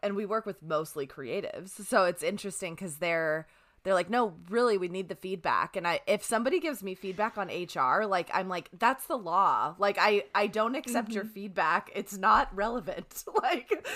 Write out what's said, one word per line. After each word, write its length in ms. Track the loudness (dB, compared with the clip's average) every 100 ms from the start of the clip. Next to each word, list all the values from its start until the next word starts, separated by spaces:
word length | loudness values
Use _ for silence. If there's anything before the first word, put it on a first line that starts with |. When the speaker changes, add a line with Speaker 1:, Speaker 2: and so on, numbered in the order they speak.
Speaker 1:
and 120 | -4 -2
we 100 | -2
work 200 | -2 -4
with 160 | -10
mostly 440 | -2 -2 -2 -6 -8
creatives, 600 | -8 -6 -6 -6 -10 -12
so 360 | -14 0 4 4
it's 180 | 2
interesting 520 | -2 -2 -8 -8 -10 -8
'cause 220 | -10 -4
they're, 500 | -2 0 0 -2 -4 _ _ _
they're 100 | 2
like, 160 | 2 4
"No, 260 | 2 0 -2 -4
really, 280 | 2 4 2
we 100 | 0
need 200 | -4 -6
the 60 | -8
feedback." 600 | -6 -4 0 2 2 -2
And 120 | -2
I, 140 | -2 2
if 180 | 0
somebody 360 | 2 0 2 2
gives 240 | 0 -4
me 120 | -8 -8
feedback 420 | -8 -2 -2 -2
on 120 | -6
H 280 | -6 -6 0
R, 280 | 2 4 2
like, 240 | 0 0
I'm 160 | -2 -2
like, 200 | -6 -8 0
"That's 300 | 2 2 -4
the 100 | -4
law. 560 | 0 4 4 4 0 2
Like, 180 | 2 4
I, 260 | 4 4 2 0
I 120 | 0
don't 280 | 2 0 -2
accept 360 | -2 -2 -2
your 100 | -6
Speaker 2:
Mm-hmm. 100 | -6
Speaker 1:
feedback. 560 | -10 -6 0 2 2 0 -8
It's 220 | -8 0
not 360 | 6 6 4 0
relevant." 680 | -2 -2 -4 -8 -10 -14 -2
<laughs> 40 | 0
Like, 460 | 2 0 0 -2 -2